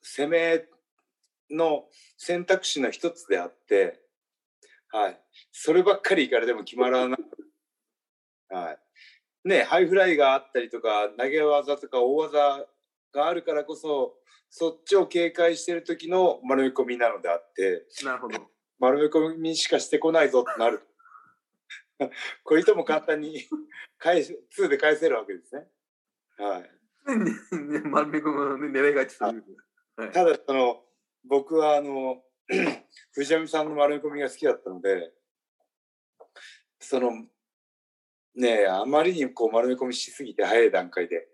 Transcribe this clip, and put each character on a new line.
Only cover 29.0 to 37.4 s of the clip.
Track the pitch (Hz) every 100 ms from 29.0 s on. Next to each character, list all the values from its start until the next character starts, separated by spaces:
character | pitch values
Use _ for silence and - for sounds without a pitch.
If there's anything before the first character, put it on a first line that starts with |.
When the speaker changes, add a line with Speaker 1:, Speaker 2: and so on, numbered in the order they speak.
| 135
Speaker 2:
ち | -
と | -
い | 113 98
う。 | 95 _ _ _ -
Speaker 1:
あ、 |
Speaker 2:
は | 110
い。 |
Speaker 1:
た | 170
だ、 | 175
そ | 147 -
の、 | 135 123 117 _ _ _ _
僕 | 127 139 135
は | 160 151 147
あ |
の、 | 143 135 131 127 _ _ -
<clears throat> | 190 165 - _ - _
藤 | 139 143
波 | 160 160
さ | 160
ん | 156
の | 151
丸 | 147 147
め |
込 | 147
み | 147
が | 135
好 | -
き |
だ | 147
っ | 117
た | -
の | 92
で、 | 95 95 85 _ _ _ _ _ _ _ _ _ _ _ - - - - _ _
そ | - 131
の、 | 123 113 113 _